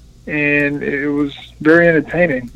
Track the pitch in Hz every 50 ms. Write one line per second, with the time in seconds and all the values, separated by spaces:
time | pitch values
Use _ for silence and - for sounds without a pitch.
0 | - - - - - - 156 151 147 147 147 147 147 143 143 143 139 143 143 135
1 | 143 147 147 143 147 143 139 - - - - - - 151 160 170 170 170 165 156
2 | 147 - - 160 175 170 135 127 123 117 -